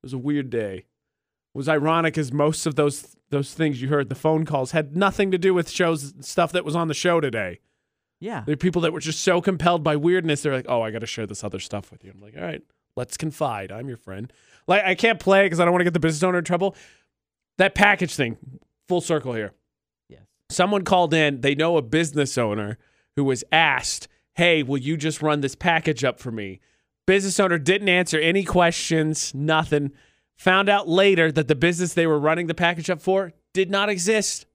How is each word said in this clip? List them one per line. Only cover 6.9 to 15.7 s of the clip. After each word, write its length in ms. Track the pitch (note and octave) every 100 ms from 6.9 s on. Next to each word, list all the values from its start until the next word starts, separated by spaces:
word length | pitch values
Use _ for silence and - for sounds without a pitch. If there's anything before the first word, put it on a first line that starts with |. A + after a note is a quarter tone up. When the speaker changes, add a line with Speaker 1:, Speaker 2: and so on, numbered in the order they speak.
Speaker 1:
show 260 | C#3+ F3+ E3+
today. 380 | D3 A2+ F#2+ F2 _ _ _ _ _ _
Speaker 2:
Yeah. 240 | F#3+ F#3+ G#2+
Speaker 1:
There 60 |
are 20 | D3
people 260 | F3+ F3
that 100 | E3
were 80 | E3
just 200 | D3 D#3
so 200 | - F3
compelled 420 | F3+ F3 E3+ F3
by 140 | D#3 D3+
weirdness, 460 | D#3+ F#3 D#3+ D3
they're 120 | D3+
like, 120 | C3 -
"Oh, 140 | B2
I 100 | A2
gotta 140 | A2 A2+
share 200 | - G#2
this 180 | G2+
other 140 | G#2 G2
stuff 320 | - G2+ G2
with 140 | -
you." 80 | F#2+
I'm 60 | F#2+
like, 120 | G2+ A#2
"All 60 |
right, 200 | F3 D3+ _ _ _ -
let's 200 | B2 -
confide. 520 | D#3 - D3 G#2+ G2
I'm 180 | G2+ C3+
your 100 | A#2+
friend." 340 | - F#2+ A#2+ _ _ _ -
Like, 180 | F#3+
I 100 | F#3+
can't 260 | F#3+ A#3 A3
play 260 | F#3+ G3 G3
'cause 120 | E3
I 40 |
don't 80 | F3